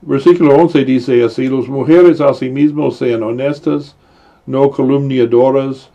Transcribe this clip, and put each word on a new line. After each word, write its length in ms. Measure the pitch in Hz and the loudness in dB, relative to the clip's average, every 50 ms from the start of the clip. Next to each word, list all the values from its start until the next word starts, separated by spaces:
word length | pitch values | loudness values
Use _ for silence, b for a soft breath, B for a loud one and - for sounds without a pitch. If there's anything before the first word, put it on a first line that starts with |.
| - | -8
Versículo 520 | 147 139 135 - 175 175 - 165 143 139 | -6 -4 0 2 2 4 4 4 4 4
once 300 | 151 170 165 165 147 131 | 4 4 2 2 0 0
dice 400 | 131 131 127 113 - 123 120 120 | 0 -2 -2 -2 0 0 0 0
así: 240 | 117 - - 131 131 | 0 -2 -4 -6 -4
"Las 180 | 135 131 113 | -4 -4 -6
mujeres 540 | 120 139 135 123 147 160 180 180 175 156 151 | -6 -6 -4 0 2 4 6 6 4 4 2
asimismo 720 | 147 139 127 - 131 127 131 139 147 151 147 151 147 131 | 0 -2 -2 -2 -4 -6 -2 0 0 0 0 -2 -4 -4
sean 320 | 120 - 139 123 117 113 110 | -4 -4 -4 -4 -4 -4 -4
honestas, 760 | 110 120 123 135 143 147 147 - 156 147 147 143 - _ b b b b b b b b b b | -6 -6 -4 -4 -6 -6 -6 -4 -4 -4 -4 -6 -12 _ b b b b b b b b b b
no 240 | 131 131 135 139 139 | -6 -2 0 0 0
calumniadoras, 1200 | 139 - 131 131 139 139 139 139 131 127 120 113 120 120 131 135 135 135 135 135 131 - - _ | 0 0 -2 0 0 -2 -2 -2 -2 -2 0 0 2 2 2 2 0 0 -2 -4 -8 -12 -16 _